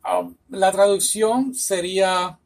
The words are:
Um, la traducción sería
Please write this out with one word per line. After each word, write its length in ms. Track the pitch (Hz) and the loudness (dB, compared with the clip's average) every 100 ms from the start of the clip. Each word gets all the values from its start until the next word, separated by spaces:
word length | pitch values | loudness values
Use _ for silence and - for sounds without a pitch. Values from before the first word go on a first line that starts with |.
Um, 320 | 185 180 170 - _ | -2 -4 -4 -14 _
la 200 | 190 190 | 0 0
traducción 840 | 190 202 196 - 208 220 247 269 | 4 2 4 -2 0 0 0 -2
sería 840 | 254 - 185 175 190 190 185 180 160 | -4 -4 -2 -2 0 2 0 -2 -8